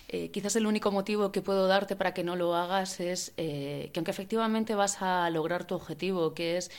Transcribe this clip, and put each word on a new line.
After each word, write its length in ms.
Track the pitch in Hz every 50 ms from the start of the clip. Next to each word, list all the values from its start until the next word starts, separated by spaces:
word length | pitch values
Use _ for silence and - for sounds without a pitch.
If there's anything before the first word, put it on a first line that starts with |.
| -
eh, 220 | - - 175 170 165
quizás 260 | - 202 - 202 -
el 120 | 226 214
único 240 | 214 214 214 - 214
motivo 400 | 196 196 190 - 214 208 202 196
que 100 | 196 190
puedo 260 | 180 - 196 190 190
darte 280 | 185 190 196 196 - 196
para 180 | 190 190 180 180
que 100 | 185 170
no 120 | 175 180
lo 200 | 180 175 170 170
hagas 440 | 170 175 175 190 196 190 185 - -
es, 340 | 175 175 180 180 - - -
eh, 520 | - 165 160 147 143 139 143 143 143 143 147
que 80 | - 175
aunque 120 | 165 196
efectivamente 640 | 190 - 190 190 220 226 226 220 220 220 220 220 220
vas 260 | 202 202 196 - -
a 280 | 190 185 180 180 175 170
lograr 340 | 165 160 156 165 175 180 180
tu 80 | - 190
objetivo, 600 | 160 - - 160 151 185 185 190 180 160 156 156
que 220 | 160 170 165 170
es 140 | 180 180 - -